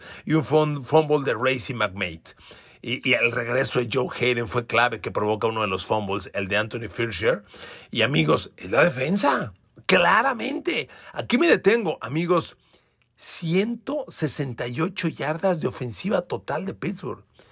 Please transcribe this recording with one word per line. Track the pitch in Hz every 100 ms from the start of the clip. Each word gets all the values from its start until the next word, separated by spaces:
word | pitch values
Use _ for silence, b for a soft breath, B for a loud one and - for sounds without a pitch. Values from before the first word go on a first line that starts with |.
| B B
y | - 156
un |
fum-, | 131 151 151 147
fumble | 120 156 151 147 131
de |
Racey | 113 127 131 107 120
McMate. | 104 95 92 82 - - B B B B
Y, | - 123 131
y | 120
el | 117
regreso | 120 117 123 135 127
de | 117
Joe | 127 123 -
Hayden | 120 120 113
fue | 120 117
clave, | 117 120 110
que | 110
provoca | 101 107 107 113
uno | 110
de | 107
los | 92 -
fumbles, | 110 101 101 95 101
el | 98
de | 101
Anthony | 110 117 110
Fisher. | - 117 92 110 190 - B B B B
Y, | 117
amigos, | 113 151 151 147 - -
es | 90
la | 104
defensa, | 170 123 143 202 277 254 139 - _ - -
claramente. | 185 175 202 262 240 233 285 - 240 131 B B
Aquí | - 117 240
me | 339
detengo, | 202 190 233 190 131
amigos. | 120 147 170 175 - - b b b b b -
Ciento | - - 165 175 220 240 - 294 -
sesenta | - 151 - 139 117 123
y | 120
ocho | 170 196 170
yardas | 127 139 160 196 170
de | 139
ofensiva | - 123 104 196 202
total | - 117 - 143 190
de | -
Pittsburgh. | 143 185 131 95 - _ b